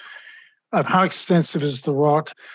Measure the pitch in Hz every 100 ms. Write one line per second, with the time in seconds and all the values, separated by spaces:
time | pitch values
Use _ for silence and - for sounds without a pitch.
0 | - - - - - _ _ 190 127 185
1 | 190 - - 170 - 165 143 131 151 139
2 | 147 156 - - -